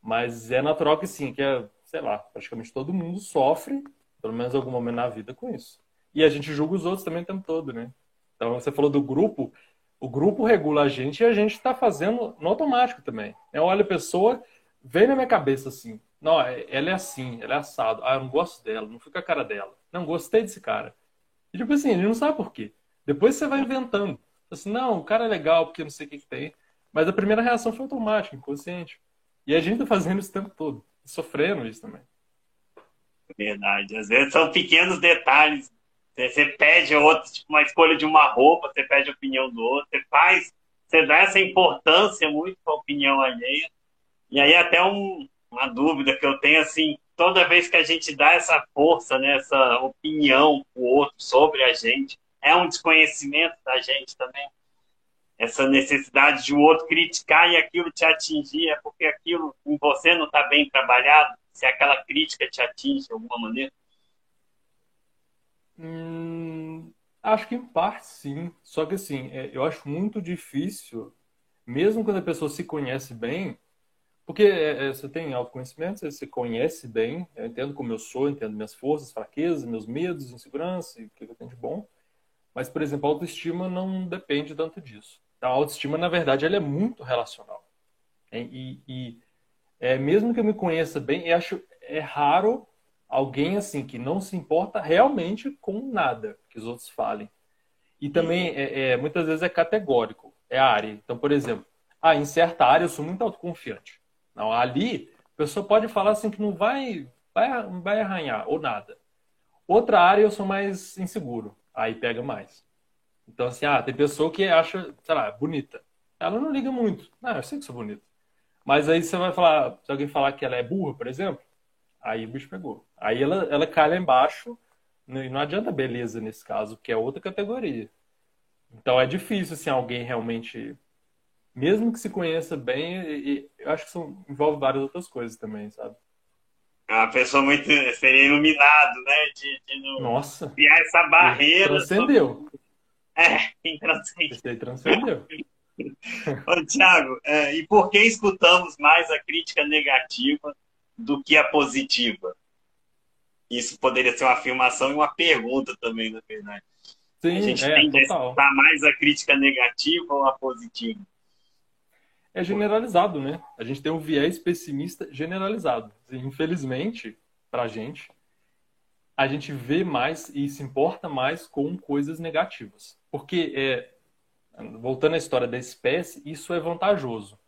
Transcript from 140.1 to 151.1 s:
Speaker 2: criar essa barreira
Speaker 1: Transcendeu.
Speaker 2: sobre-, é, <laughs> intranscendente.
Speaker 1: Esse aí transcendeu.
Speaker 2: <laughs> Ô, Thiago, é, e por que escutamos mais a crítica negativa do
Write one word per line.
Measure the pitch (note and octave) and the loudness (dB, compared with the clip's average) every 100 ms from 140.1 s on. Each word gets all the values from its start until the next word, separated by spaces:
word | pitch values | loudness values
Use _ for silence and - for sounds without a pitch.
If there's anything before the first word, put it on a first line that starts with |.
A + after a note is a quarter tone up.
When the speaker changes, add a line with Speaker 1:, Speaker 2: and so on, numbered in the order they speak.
| B2 C#3 - D3 | -4 -6 -12 -12
Speaker 2:
criar | - D3 D#3+ | 4 6 6
essa | D#3+ E3+ E3 | 6 2 6
barreira | D#3+ F3 - D3 F3 G3 | 6 6 4 2 4 4
Speaker 1:
Transcendeu. | F#3+ - G3 C4 C4 C#3 | 2 0 0 4 4 4
Speaker 2:
sobre-, | - - - _ _ _ _ _ - | -2 -16 -20 _ _ _ _ _ 4
é, | E3 - - _ | 4 4 -2 _
<laughs> | E3 | -10
intranscendente. | D3+ D3+ D#3 - - D3+ A#2+ | -6 -2 -2 -4 -8 -8 -6
Speaker 1:
Esse | B2 | -10
aí | A2+ | -8
transcendeu. | B2 B2+ - - B3 D#3 - D#3 - _ _ - - - | -10 -6 0 2 2 -4 -8 -16 -16 _ _ -14 -14 -12
Speaker 2:
<laughs> | - - - C3 - | -14 -8 -6 -6 -2
Ô, | F3 D3+ | -2 0
Thiago, | - F#3 F3 C3+ B2+ | 4 6 6 2 -6
é, | C#3+ D3+ C#3+ D#3 | 0 0 0 -2
e | D#3 | 4
por | G#3 F3+ | 4 6
que | G3+ | 6
escutamos | A3+ A3+ G3+ F#3+ F3 F3+ F3+ - | 4 4 0 4 6 6 2 0
mais | D3 E3 D#3+ | 4 4 4
a | D3+ | -4
crítica | - D#3+ E3 - D3 | -4 -6 -4 -2 0
negativa | D3+ C#3+ C3 B2+ - C3 D3 - C#4+ _ _ _ - | 0 2 0 0 -2 0 0 -4 -14 _ _ _ -14
do | A3+ | -4